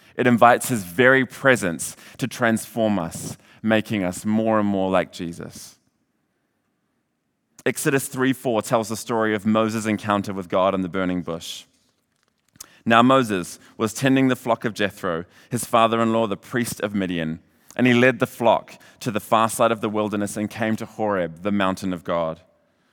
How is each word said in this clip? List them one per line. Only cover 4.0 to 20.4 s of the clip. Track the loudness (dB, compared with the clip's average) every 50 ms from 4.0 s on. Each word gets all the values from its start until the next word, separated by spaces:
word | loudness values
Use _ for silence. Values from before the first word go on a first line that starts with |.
| -4
us | -4 -6 -6 -4
more | -2 -2 0 0 0 0 0
and | 0
more | 0 -2 -2 -2 0
like | 0 0 -2 -2
Jesus. | -8 -10 -10 -10 -10 -12 -14 -16 -16 -18 -20 -20 -20 _ _ _ _ _ _ _ _ _ _ _ _ _ _ _ _ _ _ _ _ _ _ _ _ _ _ _ _ _ _ _ _ _ _ _ _ -6 -4
Exodus | -4 -4 -2 0 0 0 0 -2
three | -4 -4 0 0 0
four | 0 -2 -2 -2 -2 -2
tells | 0 0 0 0 0
the | -2 -6
story | -8 -6 -4 -2 0 0 0 0
of | 0 0
Moses' | 2 2 2 2 0 -2 -2 -2
encounter | -2 -4 -2 -2 0 0 0 -2 -4
with | -8 -8 -6
God | -2 0 2 2 2 0
in | 0 -4
the |
burning | -4 -4 -4 -4 -4 -4 -4
bush. | -6 -8 -10 -10 -10 -14 -16 -16 -18 _ _ _ _ _ _ _ _ _ _ _ _ _ _ _ _ _ _ -20 -20 -20 _ _ _
Now | 6 6 8
Moses | 8 8 6 4 4 2 -2 -4 -4 -6 -12 -18 -20 -16 _
was | -4 -4 -4 -2
tending | 0 0 2 4 4 2 2
the | 0
flock | -2 -2 -2 -2 -2 -2
of | -6 -4
Jethro, | -2 -4 -4 -4 -6 -6 -4 -4 -4 -6 -10 _ -20 -10 _
his | -6 -6 -2
father-in-law, | 0 4 4 4 4 4 2 2 2 2 0 0
the | -2 -4
priest | -8 -8 -6 -4 -4 -4 -4 -6 -6
of | -6 -4 -2
Midian, | -2 -2 -2 -4 -4 -4 -6 -8 -10 _ _ _ _ _ -10 -2
and | 2 2
he | 4 4
led | 6 4 4 2 2
the | -2
flock | -4 -4 0 2 2 2 2 -2 -8 -18 -20 -20 -20 -20 _
to | -8 -6
the | -6 -6
far | -2 0 2 2 2 0
side | 2 2 2 2 2
of | 0
the | -4 -4
wilderness | -2 -2 -2 -2 -2 -4 -4 -4 -4
and | -6